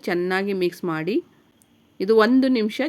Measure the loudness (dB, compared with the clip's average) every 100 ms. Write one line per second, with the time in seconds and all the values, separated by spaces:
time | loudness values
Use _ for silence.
0 | -4 -4 -2 -2 -2 -2 -4 -4 -6 -4
1 | -4 -4 -6 _ _ _ _ _ _ -4
2 | 2 4 4 4 2 2 -2 -2